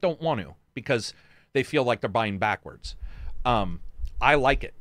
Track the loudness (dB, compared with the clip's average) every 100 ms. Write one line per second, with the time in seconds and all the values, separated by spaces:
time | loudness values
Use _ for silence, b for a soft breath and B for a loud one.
0 | -2 0 -2 -2 -4 -14 _ -12 -2 -2
1 | -2 b b b b -2 0 2 2 2
2 | 0 0 0 0 0 0 -6 -14 -12 -10
3 | B B B -2 2 2 2 -4 -8 -6
4 | -4 2 4 6 4 2 -2 -12